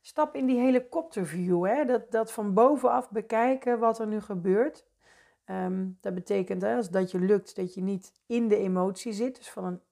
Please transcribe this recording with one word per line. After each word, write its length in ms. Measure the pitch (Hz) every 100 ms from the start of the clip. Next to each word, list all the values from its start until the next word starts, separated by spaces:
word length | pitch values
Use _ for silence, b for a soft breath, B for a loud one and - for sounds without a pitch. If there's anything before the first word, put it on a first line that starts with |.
Stap 340 | - - 302
in 120 | 277 262
die 120 | 247
helikopterview, 1080 | 254 254 247 330 320 - 165 165 180 175 185
hè? 180 | 254
Dat, 260 | 277 240 233
dat 220 | 220 220
van 220 | - 208
bovenaf 560 | 190 247 285 247 240 254
bekijken 680 | 220 220 226 240 262 254 240
wat 200 | 226 226
er 80 | 220
nu 140 | 214
gebeurt. 680 | 202 190 180 196 277 - _ _ b b b b
Ehm, 440 | - 190 185 190 190 185
dat 140 | 202
betekent, 480 | 180 180 202 185 190
hè, 140 | 196 240
als 140 | 196
dat 200 | 185 185
je 80 | 185
lukt, 380 | 185 202 202 -
dat 180 | 185
je 80 | 190
niet 300 | 185 196 - _ _
in 220 | 233 233
de 80 | 208
emotie 560 | 190 185 185 190 240
zit. 240 | 208 247 254
Dus 140 | -
van 140 | -
een 160 | 185 180 _